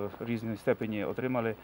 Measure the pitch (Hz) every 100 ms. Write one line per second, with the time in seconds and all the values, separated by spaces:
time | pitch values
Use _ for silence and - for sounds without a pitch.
0 | 101 - 117 113 113 107 - 113 110 107
1 | 101 101 127 123 113 -